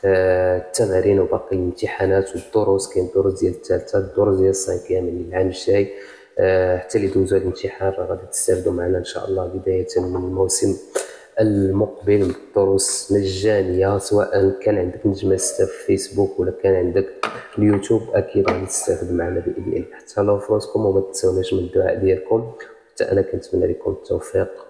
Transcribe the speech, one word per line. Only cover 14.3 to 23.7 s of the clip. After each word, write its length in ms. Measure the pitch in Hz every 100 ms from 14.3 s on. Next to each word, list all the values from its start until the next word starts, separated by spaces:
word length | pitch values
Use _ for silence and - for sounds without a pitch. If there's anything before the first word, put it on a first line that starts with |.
| 95 98
كان 280 | 98 110 101
عندك 280 | 90 - 104
نجمه 300 | 95 95 95
سته 300 | - - 95
في 200 | - -
فيسبوك 540 | 95 - 98 98 -
ولا 120 | 90
كان 240 | - 98 95
عندك 500 | 90 92 95 - - - - -
اليوتيوب، 440 | 104 101 - 110 -
اكيد 360 | 101 - - 95
غادي 160 | 87 95
تستافد 460 | - - 90 87
معنا 280 | 87 87 90
باذن 340 | - - 92
الله. 260 | - - - - -
تهلاو 240 | 101 101
في 140 | -
راسكم 320 | 107 - 98 107
وما 160 | 95
تنساوناش 520 | 95 - 92 92 92
من 60 | 95
الدعاء 360 | 90 95 92 95
ديالكم، 560 | 95 92 - 113 120 - - - _
حتى 200 | - -
انا 100 | 98
كنتمنى 460 | 95 90 - 92
لكم 240 | 90